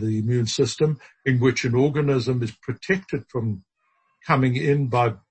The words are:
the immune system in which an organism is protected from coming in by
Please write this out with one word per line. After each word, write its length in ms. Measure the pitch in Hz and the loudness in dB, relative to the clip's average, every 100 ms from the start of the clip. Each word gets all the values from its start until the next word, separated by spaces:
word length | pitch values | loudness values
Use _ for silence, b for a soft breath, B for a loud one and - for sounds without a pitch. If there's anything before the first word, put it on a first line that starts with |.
| 110 | -2
the 120 | 110 | -2
immune 280 | 110 123 113 | 0 0 0
system 520 | - 127 - 156 147 B B - | 0 -2 2 0 0 B B 0
in 80 | 127 | 2
which 160 | 127 123 123 | 2 2 0
an 80 | |
organism 680 | 117 143 147 143 135 120 127 | 2 2 0 0 0 0 -2
is 100 | 113 - - | -4 -8 -12
protected 560 | 123 - 190 - 160 - | -12 -2 -4 -2 -8 -6
from 340 | 127 113 95 - _ _ _ _ _ - | -6 -4 -6 -10 _ _ _ _ _ 0
coming 280 | 147 131 123 | 2 2 0
in 320 | 151 143 135 | 0 0 0
by 180 | 123 120 110 _ | 2 0 -2 _